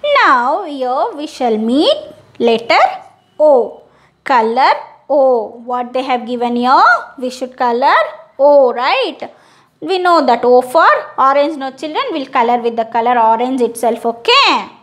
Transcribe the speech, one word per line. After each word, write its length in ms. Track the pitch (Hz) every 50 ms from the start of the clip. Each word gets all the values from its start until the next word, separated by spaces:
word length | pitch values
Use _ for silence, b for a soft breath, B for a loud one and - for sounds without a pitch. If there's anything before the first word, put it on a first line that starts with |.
| -
Now 600 | 587 587 554 453 349 277 247 240 254 302 381 403
here 460 | 320 285 269 254 247 254 277 339 480 415
we 140 | 285 294 302
shall 280 | - - 262 240 226
meet 400 | 214 220 226 247 277 339 494 622 605 - - - - - _ _ -
letter 420 | 240 233 226 220 - - 320 - 659 - - - - - _ _ _ _ _ _
O. 440 | 302 311 285 247 220 - - - - b b b b b b _ _
Color 480 | - 277 240 226 226 226 247 269 339 453 - - - - _ _ _
O. 540 | 269 294 269 262 254 233 214 208 233 240 233
What 280 | 240 247 247 247 240 247
they 100 | 262 262
have 240 | 277 254 247 226
given 300 | 220 247 240 247 240 240
here? 260 | 240 240 247 269 320 403 659 698 605 - - - -
We 120 | 254 254
should 260 | 247 - 269 247 -
color 380 | - 262 240 233 240 262 294 359 311 320 - - - - _ _
O, 360 | _ 277 294 285 285 269 247 233
right? 580 | 240 247 277 370 523 508 370 262 - - - b b b b b b b b b _
We 200 | - 302 381 370
know 260 | 359 359 339 330 285
that 180 | 247 240 240 247
O 160 | 240 247 247
for 280 | 247 247 - 330 339 427 605 539 - - -
orange, 400 | - 254 269 277 285 285 302 320
no 140 | 277 269 269
children? 320 | 262 - - 311 311 415 523 539
We'll 160 | 359 311 262
color 340 | 254 - - 233 233 240 240
with 140 | 226 240 233
the 100 | 226 226
color 300 | 226 - 233 226 247 247
orange 440 | 247 226 220 226 226 240 254 262 262
itself, 440 | 240 233 233 - - 233 226 233 -
okay? 640 | 233 233 233 - - 480 554 523 415 302 226 196 - - -